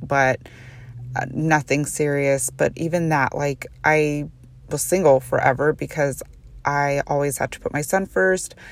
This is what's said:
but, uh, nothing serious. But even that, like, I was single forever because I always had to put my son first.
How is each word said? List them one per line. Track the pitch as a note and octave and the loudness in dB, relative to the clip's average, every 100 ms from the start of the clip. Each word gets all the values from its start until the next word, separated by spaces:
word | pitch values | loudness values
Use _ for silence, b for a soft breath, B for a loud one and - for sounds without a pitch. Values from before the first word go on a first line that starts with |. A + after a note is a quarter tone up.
but, | - C#3 C3 B2+ B B B B B B - - | -2 2 2 2 B B B B B B -8 -6
uh, | - | -4
nothing | - D#3+ D3+ D3 C#3+ D3 | -2 2 2 4 0 0
serious. | - D3 C#3+ C#3 C#3 - | -2 0 2 2 2 -2
But | C3 D3 - | 0 -2 0
even | E3 E3+ E3 | -2 0 2
that, | D3+ C3 | 2 2
like, | - C#3+ C3+ - - | 0 -4 -4 -10 -2
I | D#3 D#3 D3+ D3 D3+ - - - - | 2 4 2 -2 -6 -12 -20 -20 -8
was | D3 | -6
single | - F#3 D#3+ C3 | 0 2 6 4
forever | C3 - C3+ C3 D3 | 2 0 2 2 0
because | D3+ D3 - C#3+ C3 - - - - | 0 -4 -2 -2 -2 -12 -18 -20 -8
I | C#3+ C#3+ C#3+ C#3 - | -4 0 0 -2 -2
always | D3 C#3+ C3+ | -2 -2 -2
had | C3+ | -6
to | - | -6
put | - | -6
my | D3 | -6
son | D3+ F#3+ G3 | -2 -2 0
first. | F#3+ F#3 F#3 - - B | 0 2 2 -4 -14 B